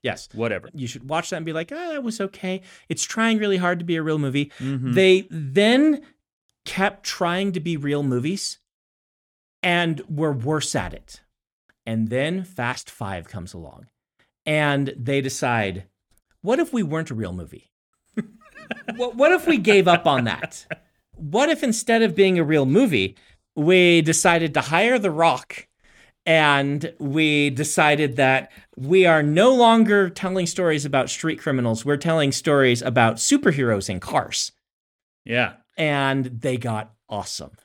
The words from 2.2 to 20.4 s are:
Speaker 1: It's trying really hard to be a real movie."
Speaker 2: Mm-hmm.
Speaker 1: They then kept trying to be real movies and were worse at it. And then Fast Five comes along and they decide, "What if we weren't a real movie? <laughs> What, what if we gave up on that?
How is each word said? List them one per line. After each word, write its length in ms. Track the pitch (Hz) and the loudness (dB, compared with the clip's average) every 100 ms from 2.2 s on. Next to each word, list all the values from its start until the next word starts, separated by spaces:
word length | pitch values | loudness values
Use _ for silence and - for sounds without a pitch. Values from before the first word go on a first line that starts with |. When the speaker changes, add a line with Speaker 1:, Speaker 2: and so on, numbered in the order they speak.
| 196 - 185 185 185 - _ | -8 -8 -8 -8 -10 -20 _
Speaker 1:
It's 160 | 165 - | -8 -6
trying 320 | - 226 220 | -2 0 0
really 180 | 208 190 | 0 0
hard 220 | 180 175 | 0 -2
to 60 | 170 | -4
be 100 | 165 | -4
a 80 | |
real 160 | 160 156 | -2 -2
movie." 320 | 143 135 143 - | -2 -2 -4 -6
Speaker 2:
Mm-hmm. 320 | 131 139 131 | -6 -6 -2
Speaker 1:
They 360 | 143 190 185 185 | 4 6 4 2
then 720 | 160 143 139 208 254 311 294 - _ _ _ _ _ - | -10 -4 2 4 4 4 2 -4 _ _ _ _ _ -12
kept 380 | - 196 196 - | -4 -4 -4 -12
trying 460 | - 175 175 196 | -4 -2 -2 -2
to 80 | 180 | -4
be 160 | 160 160 | -4 -4
real 280 | 143 143 | -2 -2
movies 560 | 143 123 139 190 - - _ _ _ _ _ _ _ _ _ _ | -2 -2 -2 -6 -8 -12 _ _ _ _ _ _ _ _ _ _
and 400 | 185 175 170 156 - | -2 0 0 -4 -6
were 240 | 147 156 | -4 -4
worse 440 | 139 120 156 143 - | -2 -2 -4 -2 -6
at 180 | 90 | -6
it. 280 | - _ - _ _ _ _ _ _ - | -10 _ -20 _ _ _ _ _ _ -8
And 240 | 113 110 | -4 -2
then 340 | 123 143 185 180 | -2 -4 -6 -8
Fast 440 | - 120 123 - | -6 -6 -6 -12
Five 380 | - 101 95 82 | -12 -10 -10 -12
comes 260 | 101 87 | -14 -14
along 340 | 90 80 - - _ _ _ _ _ - | -16 -18 -20 -20 _ _ _ _ _ -4
and 480 | 151 147 139 135 - | -2 0 0 -4 -6
they 220 | 120 139 | -4 -4
decide, 680 | 135 - 135 117 101 90 92 _ _ _ _ _ | -4 -4 -2 -2 -2 -6 -14 _ _ _ _ _
"What 180 | 180 262 | -4 -2
if 120 | 339 | 0
we 100 | 247 | -2
weren't 260 | 180 160 160 | -2 -4 -6
a 40 | 113 | -6
real 180 | 101 | -6
movie? 380 | 90 80 - _ _ _ _ _ - | -8 -12 -16 _ _ _ _ _ -10
<laughs> 80 | - _ 640 - - - - 226 | -10 _ _ -20 -16 -14 -12 -6
What, 200 | 240 233 | -6 2
what 140 | 294 | 4
if 120 | 359 339 | 4 2
we 120 | 294 | 2
gave 320 | 190 202 180 | 6 6 6
up 180 | 170 165 | 4 4
on 160 | 135 | 2
that? 420 | 117 80 | 0 -4